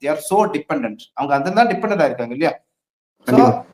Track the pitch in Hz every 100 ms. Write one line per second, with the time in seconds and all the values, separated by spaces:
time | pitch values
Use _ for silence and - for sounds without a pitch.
0 | 139 151 - 196 202 147 - 147 117 107
1 | - - 143 143 185 196 233 190 214 196
2 | 143 123 117 127 160 - _ _ _ _
3 | _ _ - 131 135 113 -